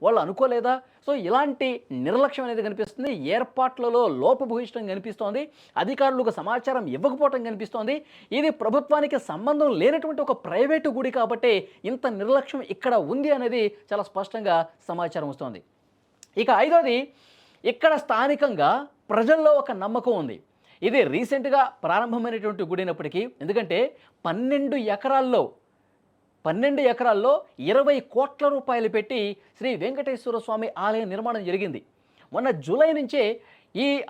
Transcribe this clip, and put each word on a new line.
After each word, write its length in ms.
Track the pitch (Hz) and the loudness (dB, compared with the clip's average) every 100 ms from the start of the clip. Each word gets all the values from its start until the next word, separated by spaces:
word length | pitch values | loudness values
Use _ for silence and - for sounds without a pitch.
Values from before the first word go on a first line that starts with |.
వాళ్ళు 180 | 175 226 | 2 4
అనుకోలేదా? 640 | 160 190 254 240 240 262 254 _ - | 2 2 2 2 0 -2 -4 _ -4
So, 60 | |
ఇలాంటి 680 | 285 175 240 294 262 269 240 - | -2 2 2 2 0 -2 -4 -8
నిర్లక్ష్యం 520 | - 127 240 277 277 | -6 0 2 2 0
అనేది 180 | 247 226 | -6 -4
కనిపిస్తుంది. 520 | 214 202 208 - 269 | -4 -4 -8 -6 -6
ఏర్పాట్లలో 920 | 214 139 214 247 - 254 254 240 233 226 | -4 -2 0 -2 -2 -2 0 0 2 2
లోపభూయిష్టం 800 | 131 147 254 262 233 240 240 214 | 2 2 2 0 -4 -6 -8 -8
కనిపిస్తోంది. 640 | 190 220 202 208 220 302 _ - - | -8 -8 -6 -4 -4 -6 _ -12 -4
అధికారులకు 540 | 185 269 269 262 226 | -2 2 2 2 0
సమాచారం 560 | - 170 247 240 262 180 | -2 -4 -4 -2 -4 -4
ఇవ్వకపోవటం 580 | 131 247 262 285 262 | -2 -2 2 0 0
కనిపిస్తోంది. 600 | 233 214 208 240 220 294 294 - - | -6 -8 -8 -6 -4 -4 -6 -20 -6
ఇది 180 | 240 302 | 0 0
ప్రభుత్వానికి 680 | 302 220 262 285 294 294 285 | 0 0 0 2 0 2 -2
సంబంధం 600 | - 156 233 302 294 196 | -4 -6 -2 0 2 2
లేనటువంటి 440 | 208 311 311 302 | 2 2 -2 -6
ఒక 100 | 285 | -4
ప్రైవేటు 560 | 262 - 175 269 311 311 | -4 -2 0 2 2 0
గుడి 220 | 233 262 | -2 -2
కాబట్టి 580 | 262 226 233 247 202 190 - | -2 -2 0 2 2 0 -10
ఇంత 220 | 190 254 262 | -8 -4 -4
నిర్లక్ష్యం 540 | 208 208 269 262 277 | -4 0 0 0 -8
ఇక్కడ 340 | - 190 254 | -8 -6 0
ఉంది 360 | 233 147 254 285 | 0 0 -2 0
అనేది 460 | 277 247 240 208 208 - | 0 0 0 -2 -4 -8
చాలా 100 | 202 | -6
స్పష్టంగా 640 | 190 190 196 226 196 165 165 _ - | -4 -6 -6 -4 0 2 0 _ -10
సమాచారం 400 | 170 170 170 147 | -6 -4 -4 -8
వస్తోంది. 340 | 131 135 98 - _ _ _ _ _ - - | -8 -10 -12 -18 _ _ _ _ _ -12 -2
ఇక 100 | 233 208 | 2 4
ఐదోది, 560 | 277 339 277 240 277 _ _ _ _ _ | 6 4 4 0 -2 _ _ _ _ _
ఇక్కడ 300 | - 233 320 | -4 2 2
స్థానికంగా 920 | 302 294 220 269 294 285 190 147 233 285 _ - | 2 0 0 2 2 0 2 2 2 -2 _ -2
ప్రజల్లో 420 | 214 226 320 302 | 0 4 6 6
ఒక 200 | 294 277 | 4 2
నమ్మకం 400 | 208 196 240 247 | -4 -4 -4 -2
ఉంది. 300 | 208 143 101 _ _ _ - | -2 -2 -10 _ _ _ -4
ఇది 220 | 214 285 | 0 2
రీసెంట్‌గా 600 | 170 147 240 277 262 277 | 2 2 -2 -2 0 2
ప్రారంభమైనటువంటి 1000 | 254 - 160 185 240 233 233 226 208 196 | 2 0 0 0 0 -2 -4 -4 -4 -4
గుడి 200 | 170 180 | -6 -4
అయినప్పటికీ, 460 | 185 160 151 175 240 - | -4 -4 -6 -6 -6 -8
ఎందుకంటే 560 | 151 202 190 175 254 - _ _ 170 | -4 -2 0 0 -2 -4 _ _ -6
పన్నెండు 500 | 175 254 285 277 277 | -4 -2 -2 0 -2
ఎకరాల్లో, 760 | 214 202 269 269 262 233 131 - _ _ _ _ _ _ _ _ 160 | -2 -2 0 0 2 2 0 -4 _ _ _ _ _ _ _ _ -4
పన్నెండు 340 | 170 269 277 | 0 0 2
ఎకరాల్లో 640 | 262 240 247 208 233 294 - - | 2 2 2 2 4 2 0 -8
ఇరవై 400 | 151 240 277 277 | 0 2 4 2
కోట్ల 480 | - 226 277 277 285 | 0 -2 -2 0 0
రూపాయలు 400 | 285 262 240 220 | 0 -2 -2 0
పెట్టి 480 | 214 208 254 202 196 _ - | -2 -2 -4 -4 -6 _ -8
శ్రీ 180 | 262 214 | -4 -2
వెంకటేశ్వర 640 | 202 269 269 254 254 226 | -4 -4 -4 -6 -4 -6
స్వామి 320 | 226 220 226 - | -4 -4 -4 -4
ఆలయం 300 | 196 220 220 | -2 -2 -2
నిర్మాణం 360 | 196 226 226 | -6 -4 -4
జరిగింది. 380 | 180 190 196 127 - _ _ _ _ | -2 -2 -2 -8 -14 _ _ _ _
మొన్న 180 | 196 254 | -2 0
జూలై 420 | 180 135 226 311 | -2 0 4 4
నుంచే 480 | 302 262 294 214 233 _ _ _ 185 | 4 -2 0 0 -2 _ _ _ -2
ఈ 260 | 277 277 - | 0 0 0